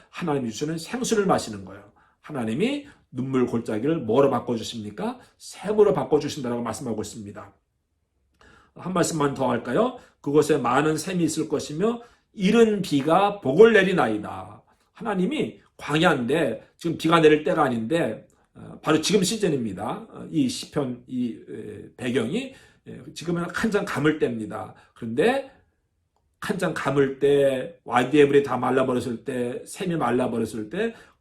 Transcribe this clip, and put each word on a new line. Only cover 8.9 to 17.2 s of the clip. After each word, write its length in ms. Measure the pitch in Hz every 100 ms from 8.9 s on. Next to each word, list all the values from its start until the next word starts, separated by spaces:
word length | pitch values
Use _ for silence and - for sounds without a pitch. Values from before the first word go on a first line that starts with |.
말씀만 420 | 185 156 165 143
더 160 | 131 131
할까요? 480 | 120 120 139 247 - - _
"그곳에 380 | - 147 143 151
많은 380 | 120 131 156 156
샘이 280 | 190 180
있을 240 | 160 - 151
것이며 540 | 139 - 151 214 233 - _ _
이른 500 | - 190 226 226 208
비가 580 | - 143 139 175 202 202
복을 320 | 131 147 233
내리나이다." 880 | 208 190 180 123 107 101 95 95 110 _ _ _
하나님이 680 | - 214 190 190 294 185 - _ _
광야인데 880 | - 151 180 147 120 156 143 110 - _
지금 200 | 170 -
비가 240 | 160 170